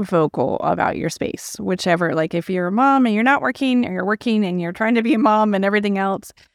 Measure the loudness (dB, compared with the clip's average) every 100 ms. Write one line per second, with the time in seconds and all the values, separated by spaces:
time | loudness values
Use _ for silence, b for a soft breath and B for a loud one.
0 | 0 2 2 0 -2 0 0 0 0 -2
1 | -4 -4 -6 -6 -12 -8 -4 -2 0 0
2 | 2 0 -2 -4 -4 -2 -2 2 2 4
3 | 2 2 2 2 0 -2 0 0 0 -2
4 | -2 -2 0 0 0 -2 -4 -2 0 2
5 | 2 2 4 4 2 2 2 0 0 0
6 | -2 -4 -8 b b